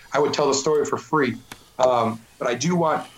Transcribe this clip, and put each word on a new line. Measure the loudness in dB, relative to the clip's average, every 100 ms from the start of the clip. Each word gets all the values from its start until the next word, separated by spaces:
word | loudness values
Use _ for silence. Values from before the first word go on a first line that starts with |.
| -4
I | -2
would | 0
tell | 0 0
the |
story | 0 0 0
for | 0 -4
free. | -2 0 0 -4 -12 -20 -12 0
Um, | 2 4 0 -4 -12 -6
but | -4
I |
do | -2 0
want, | 0 0 -2 -4